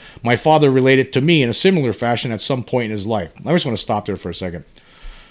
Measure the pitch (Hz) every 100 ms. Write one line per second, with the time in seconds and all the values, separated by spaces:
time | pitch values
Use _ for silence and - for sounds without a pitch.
0 | - - 117 120 156 156 147 131 131 135
1 | 131 131 147 165 120 113 190 185 127 101
2 | 120 117 131 110 - 131 113 127 110 107
3 | 98 110 82 - - 170 139 110 - 107
4 | 104 95 92 85 92 85 - - _ -
5 | - - -